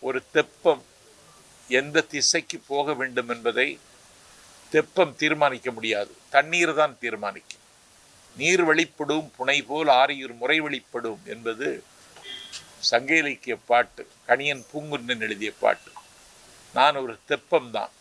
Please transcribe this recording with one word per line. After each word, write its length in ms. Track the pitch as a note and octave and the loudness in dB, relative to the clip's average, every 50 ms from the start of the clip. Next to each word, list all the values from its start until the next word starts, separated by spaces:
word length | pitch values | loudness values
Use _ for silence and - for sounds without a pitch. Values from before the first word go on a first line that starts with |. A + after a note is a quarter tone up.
| - | -6
ஒரு 200 | B2+ C3 B2+ - _ _ | -4 -6 -6 -6 _ _
தெப்பம் 500 | D#3 D3 - - - - F3+ D#3 C3 - _ _ _ - - - - - - - - - - - - - - | 0 0 0 -4 -2 2 2 2 2 0 _ _ _ -20 -20 -20 -20 -20 -20 -20 -20 -20 -20 -20 -20 -10 -2
எந்த 340 | B2+ B2+ C#3 D3 D3 D#3+ | 0 0 0 2 0 0
திசைக்கு 560 | D3+ - - D3 B2+ - - E3+ D#3+ _ - - | 0 0 -4 -2 0 0 0 0 -2 _ -12 -14
போக 340 | - - C3+ C#3+ C#3+ C#3+ D3+ | -10 -6 -4 -2 -2 -2 -2
வேண்டும் 360 | B2 C3 C3 B2 B2 B2 A#2 | -4 -4 -4 -4 -4 -4 -4
என்பதை 500 | A#2+ A#2 A2+ A#2+ A2 A#2 B2+ C#3+ C#3+ C#3 - - - - - - - - - - - - - - - - - - | -6 -4 -4 -2 0 0 -2 -2 -4 -10 -16 -20 -20 -20 -20 -20 -20 -20 -20 -20 -20 -20 -20 -20 -20 -20 -20 0
தெப்பம் 440 | - D#3 D#3 - _ - F#3 D3+ B2+ | 2 2 2 2 _ 2 2 2 2
தீர்மானிக்க 560 | - D#3 D#3 D#3 D#3 D3 C#3+ C3 A#2+ - B2 | -2 -2 -2 2 2 2 0 0 -2 -8 -8
முடியாது, 440 | A#2+ A2+ A2 A2+ G#2+ G#2 G2+ G2+ - - - - | -8 -6 -4 -2 -2 -2 -2 -6 -10 -20 -20 2
தண்ணீர் 440 | - C#3 C#3+ D#3 E3 F3 F3 E3 D#3 | 2 2 2 4 0 0 0 2 2
தான் 240 | C#3 D3+ D3 B2+ - | 2 0 0 0 -6
தீர்மானிக்கும். 680 | - A#2+ A2+ G#2 G#2 G2+ G2 G2 - _ - - - - - - - - - - - - - - - - - - | -8 -6 -6 -4 -6 -8 -8 -10 -18 _ -20 -20 -20 -20 -20 -20 -20 -20 -20 -20 -20 -20 -20 -20 -20 -20 -12 -4
"நீர் 260 | C#3+ D#3+ F3+ F#3 F3 | 0 2 4 4 4
வெளிப்படும் 680 | D#3+ D#3 D#3+ E3+ - _ _ D3+ C#3+ D3 D#3 D#3 C#3+ - _ | 4 4 2 2 0 _ _ -4 -2 -2 -2 -2 -6 -10 _
புனை 200 | B2+ C3+ C#3 D3 C3 | -2 0 0 0 0
போல் 220 | A2 C#3 D3+ D#3+ D3+ | -4 -6 -4 4 4
ஆரியூர் 500 | C3+ B2 C3 C#3 C#3+ C#3 C3 B2+ A#2+ A#2 | 6 6 6 4 2 -4 -10 -14 -12 -6
முறை 220 | A#2+ C3 D3+ D#3+ | -2 0 0 2
வெளிப்படும்" 640 | D#3 D3 C#3+ B2+ - _ - A#2+ A#2+ A2+ A2 G2+ - | 0 -2 -6 -8 -10 _ -10 -6 -6 -6 -8 -8 -12
என்பது 580 | A2 A2 A2+ A#2 A2+ A2+ A2 C3+ D3+ C3+ - - - - - - - - - - - - - - - - - - - - - | -14 -14 -10 -8 -8 -6 -4 -6 -6 -6 -8 -10 -18 -20 -20 -20 -20 -20 -20 -18 -16 -16 -16 -16 -16 -18 -18 -18 -18 -18 -6
சங்க 360 | - - - A#2 B2+ C#3 D#3 | 0 2 2 2 4 4 2
இலக்கிய 400 | D#3+ D#3 C#3+ C3+ - - B2+ A#2 | 2 2 2 -4 -8 -8 -8 -8
பாட்டு, 540 | G#2 _ _ A#2+ A#2+ B2 - _ - - - - _ _ - | -8 _ _ 2 2 2 2 _ -20 -20 -20 -20 _ _ 0
கணியன் 360 | A#2+ B2+ C#3 D3 C#3+ C3+ A#2 - - | 0 2 2 -2 -4 -4 -8 -12 -12
பூங்குன்றன் 460 | D3 D3 D3+ D3 C3+ A#2+ A#2+ B2 A#2 | -12 -10 -6 -8 -8 -4 -4 -4 -4
எழுதிய 320 | A2 A2 G#2+ G2 G#2+ G#2+ G2+ - | -2 -6 -4 -4 -6 -8 -8 0
பாட்டு. 320 | - G#2+ G2+ - - - - - - - - - - - - - - - - - - - - | 2 2 2 2 -4 -20 -20 -20 -20 -20 -20 -20 -20 -20 -20 -20 -20 -20 -20 -20 -20 -10 0
நான் 220 | A#2+ C3 D3 D3 | 4 4 4 4
ஒரு 240 | C#3 C3 B2 A2+ G#2 _ _ | 2 -4 -8 -10 -14 _ _
தெப்பம்தான். 680 | D3 C#3 - _ F3 D#3+ B2+ A#2+ A2 G#2+ G#2+ - _ _ | -4 -4 -4 _ 0 0 0 0 -8 -8 -8 -8 _ _